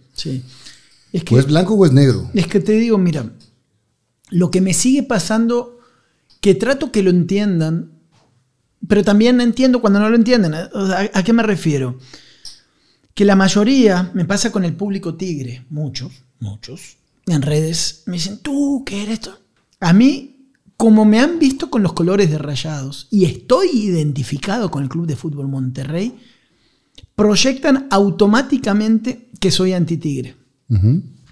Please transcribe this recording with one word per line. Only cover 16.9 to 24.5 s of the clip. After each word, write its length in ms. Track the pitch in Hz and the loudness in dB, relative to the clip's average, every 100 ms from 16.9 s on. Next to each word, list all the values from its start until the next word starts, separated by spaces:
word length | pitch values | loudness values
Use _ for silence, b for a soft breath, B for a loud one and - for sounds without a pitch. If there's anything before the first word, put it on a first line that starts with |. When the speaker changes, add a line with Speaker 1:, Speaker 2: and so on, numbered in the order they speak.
| _ _ _ - | _ _ _ -4
Speaker 1:
en 140 | 156 | -2
redes 580 | 147 151 156 170 - - - | 0 -2 -2 -4 -6 -8 -10
me 60 | |
dicen, 260 | 175 190 208 | -6 -8 -8
"Tú, 420 | 302 277 285 277 269 | -6 -2 -2 -2 -6
¿qué 180 | 202 | -8
eres 160 | 208 220 | -6 -8
tú?". 80 | - - _ _ _ - | -10 -20 _ _ _ -4
A 140 | 175 | 2
mí, 560 | 185 262 - - _ _ _ _ - | 6 4 2 -10 _ _ _ _ 0
como 280 | 226 214 214 | 4 6 6
me 140 | 220 | 4
han 180 | 294 339 | 2 2
visto 300 | 277 269 302 | 0 0 -4
con 140 | 240 | -2
los 100 | 185 | -2
colores 360 | - 170 202 180 | 0 0 2 2
de 80 | 151 | 0
Rayados 680 | 147 135 160 151 135 139 - | -4 -6 -6 -8 -10 -12 -4
y 140 | 202 175 | 0 0
estoy 420 | - - - 381 | -2 0 2 2
identificado 1000 | 254 208 170 151 139 127 143 - | 0 -2 -2 -2 -4 -6 -8 -6